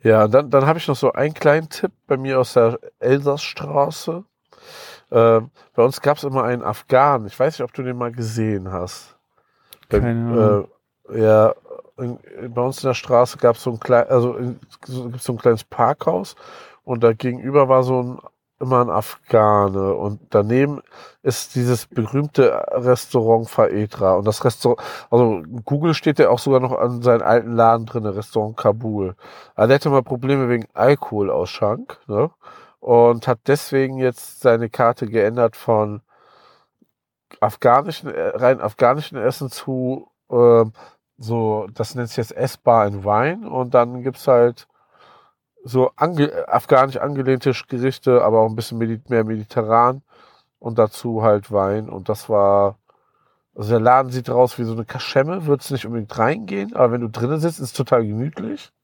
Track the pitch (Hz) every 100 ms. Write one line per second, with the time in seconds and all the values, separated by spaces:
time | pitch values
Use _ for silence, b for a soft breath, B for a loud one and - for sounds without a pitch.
0 | 117 110 107 123 147 139 135 160 - 139
1 | 135 - 147 156 156 151 160 - 185 _
2 | _ 135 135 131 123 - 113 123 - _
3 | 123 139 143 143 - - 151 147 139 156
4 | - 170 202 _ _ B B B B B
5 | B 117 117 113 117 b b - 120 -
6 | 139 147 143 131 117 123 82 107 - 131
7 | 143 135 104 - 135 156 123 - 127 123
8 | 120 120 113 113 110 101 92 92 90 -
9 | - _ _ b b b b b _ 104
10 | 120 117 117 117 107 104 95 _ _ _
11 | _ 110 110 107 110 - _ - - -
12 | 123 120 - - 113 117 127 135 135 120
13 | - 123 123 - 123 113 - 113 - 120
14 | 117 127 120 120 123 120 _ _ - 127
15 | 120 123 - 120 127 113 - - 120 147
16 | - 180 202 - B B B B - 120
17 | 117 110 127 123 127 143 131 131 127 131
18 | 123 127 - _ _ _ 127 127 120 90
19 | - - _ 113 107 104 101 95 98 -
20 | 101 104 _ 107 104 123 143 143 - B
21 | B B - 120 - 131 123 123 - -
22 | 107 135 147 - 123 64 - - 123 123
23 | - 127 113 117 113 - 107 104 104 -
24 | 95 92 104 107 123 - 123 120 B B
25 | B 117 120 101 80 120 107 143 165 151
26 | - 143 127 92 - 135 127 127 123 123
27 | 120 120 - 117 113 117 113 117 113 120
28 | 107 98 107 113 107 113 120 107 117 104
29 | 95 90 B B B - 110 139 156 139
30 | 120 127 127 139 123 120 110 - 117 143
31 | - 107 98 65 90 - 104 120 254 -
32 | - 104 151 _ B B B B - 117
33 | 120 117 123 120 - 143 - 135 135 131
34 | 127 123 - - 127 117 117 - 117 120
35 | 113 113 104 117 117 - - 110 107 104
36 | _ b b b b b b b _ _
37 | _ _ _ _ 107 - 127 123 151 156
38 | 151 - 85 - 123 131 95 - 123 139
39 | 147 131 113 131 135 - - 131 127 131
40 | - _ _ 120 120 117 110 B B B
41 | _ _ 113 117 110 107 98 - 110 127
42 | 120 - 113 - 123 - - 113 104 98
43 | 98 104 135 190 220 131 123 123 120 123
44 | 127 127 - 123 120 117 _ b b b
45 | b b b b _ _ 127 127 127 -
46 | 156 170 147 - - 123 - 135 135 131
47 | 143 143 131 131 139 120 - 127 131 131
48 | - 123 110 113 110 110 113 117 113 113
49 | _ 117 110 110 104 - 110 113 120 131
50 | _ b b b b _ 117 117 107 -
51 | 120 110 110 104 104 104 98 104 110 98
52 | 92 104 - 107 98 101 101 101 _ _
53 | _ _ _ _ _ - 107 117 113 127
54 | 131 127 123 123 127 - 113 113 110 127
55 | - - 143 185 156 139 - 135 110 117
56 | 104 113 113 175 202 196 202 233 123 120
57 | 117 113 120 156 165 160 135 - 135 123
58 | 110 107 139 - 220 302 - _